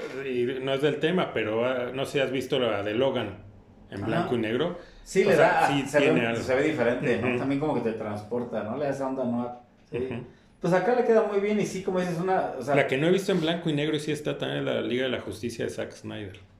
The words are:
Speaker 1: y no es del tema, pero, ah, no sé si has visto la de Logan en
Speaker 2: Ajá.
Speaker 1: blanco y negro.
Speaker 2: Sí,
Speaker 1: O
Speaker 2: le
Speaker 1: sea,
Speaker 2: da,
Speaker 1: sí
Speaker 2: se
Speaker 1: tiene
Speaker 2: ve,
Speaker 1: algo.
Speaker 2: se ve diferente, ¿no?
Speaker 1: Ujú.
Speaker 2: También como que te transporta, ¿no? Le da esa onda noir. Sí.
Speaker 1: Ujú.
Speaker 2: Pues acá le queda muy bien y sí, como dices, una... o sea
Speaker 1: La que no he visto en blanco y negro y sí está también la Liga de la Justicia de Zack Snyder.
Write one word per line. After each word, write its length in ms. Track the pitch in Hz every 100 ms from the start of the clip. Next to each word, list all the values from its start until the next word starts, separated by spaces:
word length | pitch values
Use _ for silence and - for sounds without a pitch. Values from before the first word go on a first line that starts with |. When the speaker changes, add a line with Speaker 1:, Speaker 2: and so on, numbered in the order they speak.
| 151 131
Speaker 1:
y 360 | 135 123 120 131
no 120 | 131 135
es 60 |
del 160 | 147 135
tema, 340 | 156 180 147
pero, 320 | 120 107 110 123
ah, 240 | 127 123
no 140 | 131 135
sé 60 |
si 60 | 143
has 120 | 127
visto 280 | 127 - 139
la 240 | 120 101
de 100 | 104
Logan 460 | 110 135 123 107 92 - - - - -
en 80 | 101
Speaker 2:
Ajá. 80 | 107
Speaker 1:
blanco 300 | 113 117 120
y 20 |
negro. 400 | 107 123 170 180 - -
Speaker 2:
Sí, 200 | - 190 202
Speaker 1:
O 40 |
Speaker 2:
le 60 | 160
Speaker 1:
sea, 100 | -
Speaker 2:
da, 200 | 165 -
Speaker 1:
sí 120 | 143 131
Speaker 2:
se 100 | 147
Speaker 1:
tiene 200 | 143 -
Speaker 2:
ve, 60 | 117
Speaker 1:
algo. 140 | 117
Speaker 2:
se 100 | 98
ve 80 | 131
diferente, 560 | 156 123 117 131 139 107
¿no? 100 | 123
Speaker 1:
Ujú. 80 | 123
Speaker 2:
También 200 | 135 139
como 140 | 151
que 80 | 123
te 120 | 113
transporta, 680 | 107 107 104 - 120 117 110
¿no? 140 | 107 131
Le 80 | 143
da 60 |
esa 160 | 135 131
onda 160 | 135
noir. 260 | 120 120 120 - - _ -
Sí. 80 | 123 131
Speaker 1:
Ujú. 100 | 117 135 - - -
Speaker 2:
Pues 140 | 170
acá 200 | 180 190 247
le 100 | 233
queda 180 | 220
muy 160 | 202 202
bien 200 | 202 214
y 40 | 165
sí, 160 | 185
como 180 | 196 185
dices, 180 | 175 165
una... 340 | 185 185 - 135
o 20 |
sea 140 | 123 139
Speaker 1:
La 100 | 135
que 100 | 135
no 100 | 165
he 40 |
visto 200 | 196 190
en 80 | 185
blanco 300 | 156 175 160
y 40 |
negro 220 | 147 151 151
y 40 |
sí 100 | 156
está 260 | 147 147 143
también 280 | 131 139 135
la 160 | 120
Liga 220 | 110 123
de 60 | 131
la 120 | 113
Justicia 420 | - 92 117 -
de 80 | 120
Zack 200 | - 107
Snyder. 460 | - 110 107 101 98 -